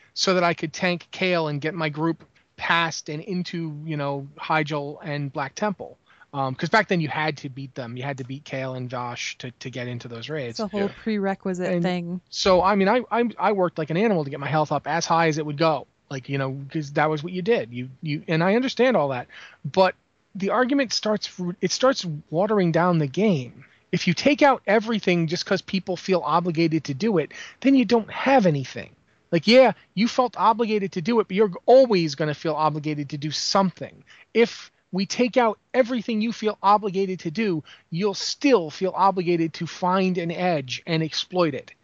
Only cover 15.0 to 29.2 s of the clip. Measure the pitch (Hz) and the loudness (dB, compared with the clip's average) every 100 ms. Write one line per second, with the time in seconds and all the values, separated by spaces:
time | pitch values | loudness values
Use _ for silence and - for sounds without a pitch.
15 | - 165 165 151 151 143 165 147 - _ | 2 2 2 0 -4 0 0 0 -6 _
16 | - 139 135 139 135 139 139 160 143 143 | -14 -12 -6 -4 -4 -6 -8 -8 -4 0
17 | 151 156 165 185 175 226 117 120 127 131 | 0 0 -4 -4 0 0 -2 -8 -12 -10
18 | 160 147 - 160 180 220 262 - 254 208 | -6 -6 -2 0 2 2 0 2 2 2
19 | 143 127 123 - - - 147 185 185 - | 0 -4 -10 -16 -20 -14 -4 2 2 0
20 | _ _ _ 196 190 202 247 285 240 - | _ _ _ -6 0 2 2 2 0 -2
21 | 214 208 - - 180 175 185 - 254 277 | -2 -2 -4 -6 -6 -4 -4 2 2 2
22 | 175 147 - 160 208 214 180 160 180 170 | -4 -8 -4 -2 2 2 2 4 4 2
23 | 143 135 214 156 120 - - _ _ 180 | 0 0 2 0 -2 -14 -20 _ _ -2
24 | - 160 277 294 285 262 - 214 220 220 | 0 2 2 6 6 4 2 0 2 -2
25 | 190 175 160 170 - 190 - 190 - 175 | 0 2 0 -2 -2 -2 -2 -6 -4 -6
26 | - 180 147 165 180 156 170 160 - 131 | 0 0 2 0 2 0 2 0 -2 -2
27 | 220 180 139 - - - 262 277 202 233 | 0 2 0 -6 -18 -2 4 4 6 2
28 | 208 - 254 269 185 143 127 113 - _ | 0 -2 4 6 6 2 -2 -10 -14 _
29 | _ _ | _ _